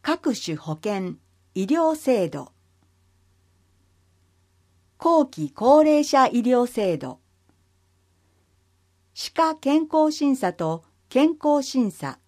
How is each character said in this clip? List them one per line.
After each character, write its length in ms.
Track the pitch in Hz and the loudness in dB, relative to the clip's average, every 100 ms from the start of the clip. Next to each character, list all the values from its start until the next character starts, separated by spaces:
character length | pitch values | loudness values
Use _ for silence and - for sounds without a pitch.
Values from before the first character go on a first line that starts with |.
各 320 | - 339 311 | -4 -4 -4
種 240 | 226 - 151 | -6 -8 -10
保 160 | - | -8
険、 420 | 156 208 202 185 - _ _ _ | -8 -6 -6 -8 -12 _ _ _
医 100 | - | -8
療 320 | 190 320 320 | -2 0 0
制 320 | 311 - 240 170 | 0 0 0 -2
度。 240 | 143 131 _ _ _ _ _ _ _ _ _ _ _ _ _ _ _ _ _ _ _ _ _ _ _ _ _ | -6 -16 _ _ _ _ _ _ _ _ _ _ _ _ _ _ _ _ _ _ _ _ _ _ _ _ _
後 280 | 330 330 | 2 2
期 260 | 277 - 147 | 2 -4 -10
高 320 | - 226 302 | -2 4 6
齢 200 | 311 302 | 6 2
者 240 | 294 269 262 | 2 2 2
医 140 | 240 | 2
療 260 | 233 247 240 | 0 0 0
制 300 | 233 196 156 | -2 -2 -4
度。 220 | 131 - _ _ _ _ _ _ _ _ _ _ _ _ _ _ _ _ _ _ _ | -8 -14 _ _ _ _ _ _ _ _ _ _ _ _ _ _ _ _ _ _ _
歯 200 | - - | -16 -8
科 220 | - 320 | -2 -2
健 320 | 311 269 302 311 | -2 0 0 0
康 200 | 311 311 | 2 2
診 240 | 302 285 | 0 -2
査 160 | 262 180 | 0 -4
と 320 | 175 160 165 _ _ _ | -4 -6 -6 _ _ _
健 280 | 247 311 302 | 2 2 2
康 220 | 302 294 | 0 0
診 280 | 269 262 214 | 0 -2 -2
査。 280 | - 139 - | -6 -12 -12